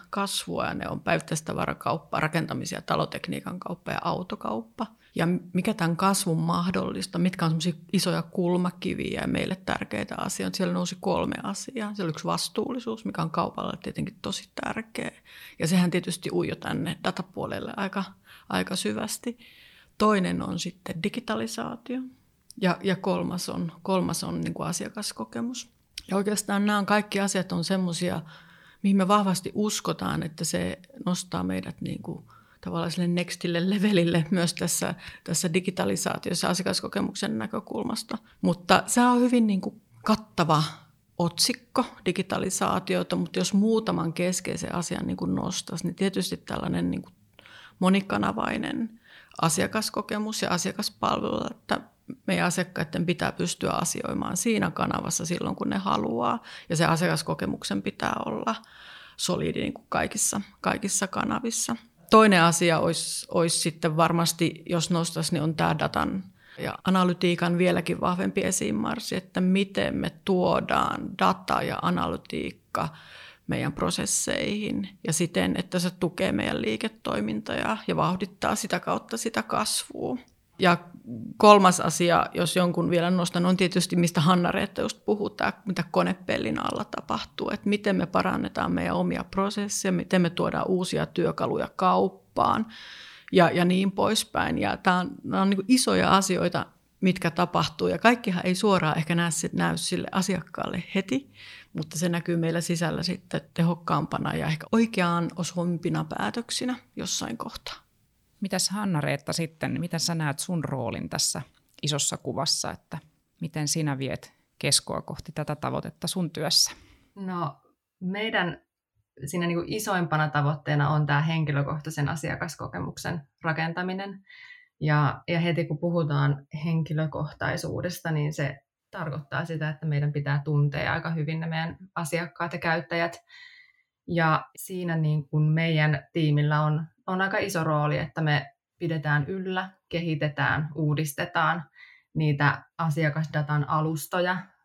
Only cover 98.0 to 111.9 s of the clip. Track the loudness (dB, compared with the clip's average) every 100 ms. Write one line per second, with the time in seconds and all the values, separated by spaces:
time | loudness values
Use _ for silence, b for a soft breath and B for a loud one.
98 | 4 4 2 0 0 2 4 4 4 0
99 | 2 2 2 0 -2 0 0 0 -2 -2
100 | -2 -2 0 -2 -4 -6 -4 -4 -2 -2
101 | 0 -2 -2 B B B B -8 -6 -2
102 | 0 0 0 0 2 0 0 0 0 0
103 | -2 -4 -4 -6 -4 2 2 2 0 0
104 | 0 -2 -2 -2 -2 -2 0 2 2 2
105 | 2 2 0 -4 -4 -2 -2 -2 0 -2
106 | -2 -4 -4 -4 -6 -4 -4 -6 -8 -8
107 | -4 -4 -4 -6 -8 -10 -12 -14 -18 _
108 | _ _ _ _ -2 0 0 0 0 2
109 | 2 -2 -2 -4 -4 -4 -4 -2 -2 -2
110 | 0 0 -2 -2 -2 -2 -2 -2 -2 -4
111 | -4 -2 -2 -2 -8 _ _ -6 -2